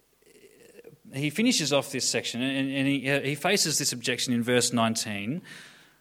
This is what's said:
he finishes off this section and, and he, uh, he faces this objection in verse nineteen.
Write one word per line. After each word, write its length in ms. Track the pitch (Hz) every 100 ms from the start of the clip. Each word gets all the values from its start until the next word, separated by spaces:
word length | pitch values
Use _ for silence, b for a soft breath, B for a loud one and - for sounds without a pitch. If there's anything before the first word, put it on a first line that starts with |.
| _ _ _ - - - - - - - 110
he 160 | 135 147
finishes 420 | 151 240 220 143
off 220 | 139 -
this 160 | 127 -
section 320 | 120 110 117
and, 320 | 131 135 135
and 160 | 135 135
he, 220 | 139 131
uh, 100 | 139
he 140 | 135
faces 440 | 147 180 202 165 135
this 140 | 139
objection 400 | 127 123 120 -
in 100 | 120
verse 300 | 117 123 120
nineteen. 680 | 120 113 113 113 101 101 165 B B B B B B